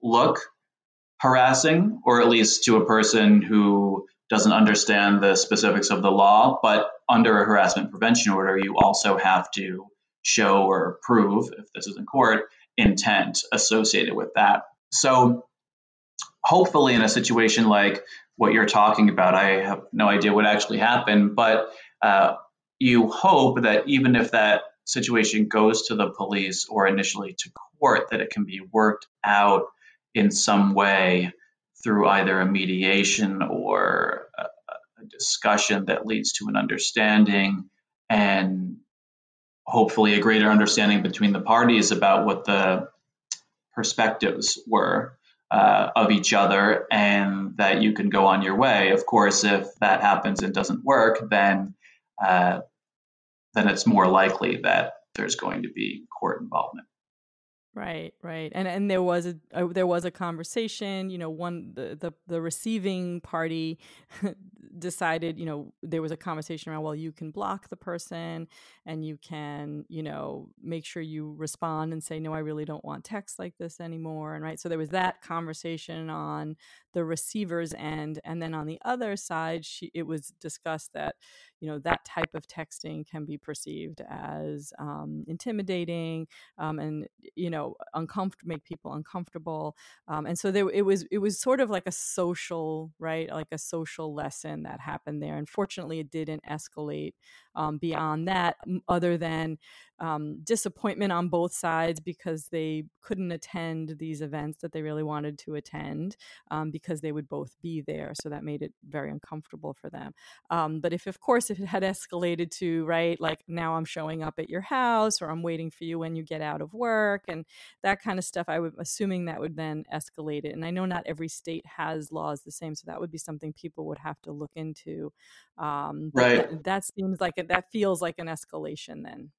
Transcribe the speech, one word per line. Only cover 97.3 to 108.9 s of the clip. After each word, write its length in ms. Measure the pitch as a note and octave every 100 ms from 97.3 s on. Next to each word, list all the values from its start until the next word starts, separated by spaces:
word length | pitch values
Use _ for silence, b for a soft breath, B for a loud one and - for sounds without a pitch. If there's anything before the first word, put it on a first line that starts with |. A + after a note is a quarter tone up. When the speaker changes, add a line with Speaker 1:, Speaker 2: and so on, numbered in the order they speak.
| b b -
Speaker 2:
um, 220 | D#3 D3+
beyond 500 | E3 D#3 D#3 D#3 F3
that, 280 | F#3 F3 - -
m-, 160 | F3+ -
other 300 | F3 F3 E3+
than, 400 | E3 D#3+ D#3+ D#3 b b b -
um, 400 | E3 D3+ D3+ D3+
disappointment 720 | D#3 A3+ F#3+ - G#3 F#3+ G3+
on 160 | F3 F3
both 240 | F3 F3
sides 480 | - E3+ D#3+ E3 D#3+
because 480 | F3+ F3 F3 D#3+ -
they 360 | E3 D#3+ D#3 D#3 _
couldn't 300 | - F#3+ F#3
attend 640 | E3 - F#3+ E3 D#3+ D#3 D3+
these 220 | D#3+ D3
events 380 | D3+ D3+ D3+ D3+
that 140 | E3
they 100 | D#3
really 200 | D3+ D3+
wanted 360 | D3+ D3+ D3+ D3
to 160 | -
attend, 640 | D3+ - D3+ D#3 D#3 F3+ - b b -
um, 200 | D#3 D#3
because 300 | D#3+ - D#3
they 120 | D#3
would 160 | D3+ D3+
both 260 | D3 C#3 _
be 180 | E3+ D#3+
there. 320 | C#3+ D#3 C#3+ D3+
So 80 | D#3
that 140 | D3
made 200 | D3+ D3
it 100 | D3+ -
very 240 | D3